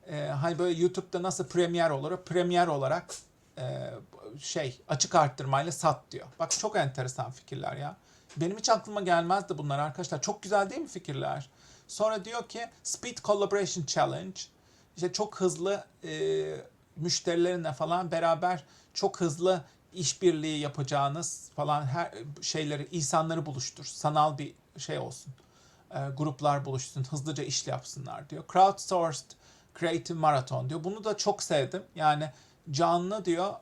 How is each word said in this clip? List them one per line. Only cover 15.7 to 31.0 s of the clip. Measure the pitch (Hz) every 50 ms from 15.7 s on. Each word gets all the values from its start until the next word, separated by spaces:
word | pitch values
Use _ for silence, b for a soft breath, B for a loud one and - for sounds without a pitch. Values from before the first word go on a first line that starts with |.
| 202 190 - - _ _ -
e, | 160 156 156 156 156 156 156 156 156 - 135 - - _ _ _ _ _
müşterilerinle | - 151 175 - - - 180 170 170 170 180 180 175 165 156 139
falan | - 160 156 170 180 185 165
beraber | 165 165 165 165 165 156 180 180 185 165 - b b b b b b
çok | - 202 196 - -
hızlı | 180 165 147 170 175 185 185 170 139 B B B _ _ -
işbirliği | 185 165 - - - 190 175 160 151 151 160 156 147
yapacağınız | 147 143 135 - 139 131 147 143 139 139 143 165 175 - - - - - -
falan | - 147 147 147 147 147
her | 131 127 - 170 - - 107 117 147 147 -
şeyleri, | - - - 156 156 147 151 139 147 -
insanları | 180 170 147 - - 160 160 160 165 165 147
buluştur. | 151 135 - - - - - -
Sanal | - - - - 151 151 151 151 156 139
bir | 139 147 139 - _ _ _ _
şey | 165 - - 156 143
olsun. | 123 120 131 - - - 131 b b b b b b b b b b _
E, | 190 139 139 139 135
gruplar | 135 151 156 143 - 147 147 143 143 131
buluşsun, | 135 135 127 - - - 139 127
hızlıca | - 156 147 131 156 151 147 139
iş | 139 131 - -
yapsınlar | 131 131 127 - - - 139 131 113 110 110 - -
diyor. | - - - - -
Crowdsourced | 180 190 196 196 196 - - 190 180 170 165 143 - - _ - b b b b b b b _ -
Creative | 170 165 165 170 170 - 170
Marathon | 160 156 151 147 135 127 - 131 127 127 131
diyor. | 156 170 156
Bunu | 185 202 220